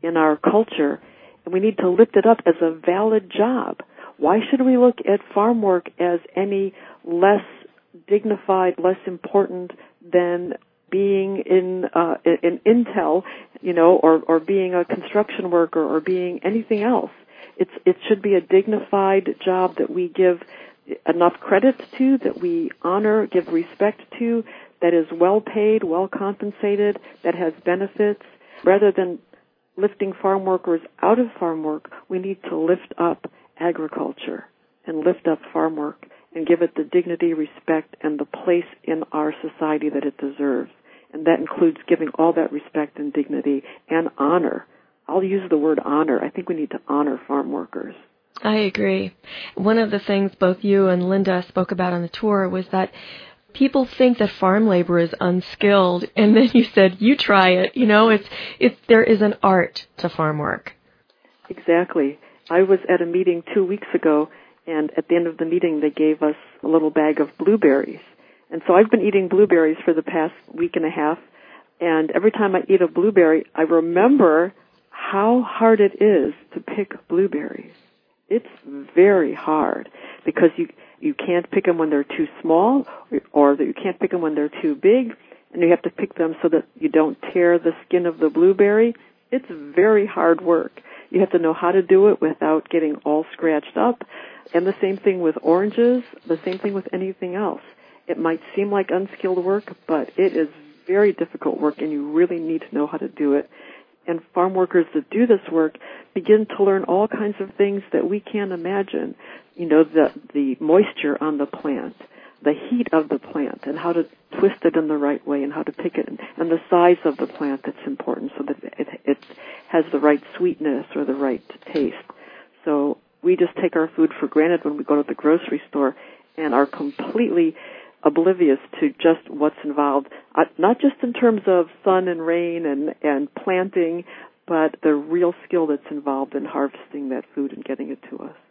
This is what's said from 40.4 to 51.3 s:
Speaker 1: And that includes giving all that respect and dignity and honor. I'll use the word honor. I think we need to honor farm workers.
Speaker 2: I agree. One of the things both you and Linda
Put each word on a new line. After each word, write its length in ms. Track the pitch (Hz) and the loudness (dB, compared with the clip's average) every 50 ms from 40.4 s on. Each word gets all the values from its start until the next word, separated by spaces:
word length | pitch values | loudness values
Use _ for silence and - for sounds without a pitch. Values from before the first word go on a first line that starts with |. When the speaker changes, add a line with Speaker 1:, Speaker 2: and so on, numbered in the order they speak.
| 143 139 131 123 - - _ _ _ _ _ _ _ _ - | -4 -2 -2 -2 -4 -8 _ _ _ _ _ _ _ _ -14
Speaker 1:
And 140 | 151 156 | -2 2
that 140 | 160 160 - | 2 2 2
includes 380 | 160 160 - - 180 165 151 - - - | 0 -6 -2 0 0 0 0 -2 -2 -2
giving 220 | 175 - 160 151 | -2 -2 -2 -8
all 240 | - - 160 165 165 | -2 0 0 2 2
that 180 | 170 160 - - | 0 -2 -4 -6
respect 460 | 147 - - _ 160 151 143 _ - | -10 -12 -8 _ -6 -6 -6 _ -10
and 140 | 147 147 139 | -10 -6 -6
dignity 520 | 151 143 - 143 135 - 143 143 135 - - - - _ _ | -6 -6 -4 -6 -4 -2 -2 -4 -4 -6 -12 -20 -20 _ _
and 220 | 160 165 170 - _ | -4 -2 -2 -4 _
honor. 480 | - 139 143 170 180 165 - - - - _ _ _ _ _ _ _ _ - | -2 0 0 0 0 0 -2 -6 -6 -12 _ _ _ _ _ _ _ _ -4
I'll 160 | 143 190 190 | -2 -2 -2
use 240 | 190 196 196 185 180 | 0 -2 -4 -2 0
the 80 | 165 151 | 0 0
word 220 | 143 160 156 139 - | 2 0 0 0 -2
honor. 380 | - 143 151 156 156 131 - - | -2 0 0 0 0 0 -2 -2
I 60 | - | -4
think 180 | - - 180 - | -8 -8 -8 -6
we 60 | 180 | -6
need 160 | 160 151 - | -6 -6 -8
to 100 | - - _ | -8 -14 _
honor 340 | - 143 143 147 147 131 123 - | -4 -2 -2 -2 -2 -4 -6 -6
farm 240 | - 139 143 139 127 | -6 -4 -4 -4 -4
workers. 460 | 143 - 85 - - - - - - - _ _ _ _ _ _ _ - - | -8 -8 -10 -10 -12 -12 -12 -12 -16 -20 _ _ _ _ _ _ _ -8 -4
Speaker 2:
I 140 | 214 214 | -2 -2
agree. 600 | 214 214 196 190 - 208 196 190 190 196 185 _ _ _ - - - - - - | 0 -2 -2 -4 -2 -2 -2 -2 -2 -4 -8 _ _ _ -20 -18 -16 -16 -16 -10
One 240 | - 190 208 220 226 | -4 0 0 2 2
of 120 | 226 208 | 0 -2
the 80 | 208 202 | -4 -6
things 360 | - - 202 196 196 190 - | -4 -2 -2 0 -2 -2 -2
both 260 | _ 196 180 185 - - | _ 0 0 0 0 0
you 240 | 202 196 196 196 | 0 2 4 4
and 220 | 185 180 180 180 180 | 2 2 0 0 0
Linda 340 | 190 196 196 190 | 0 0 0 0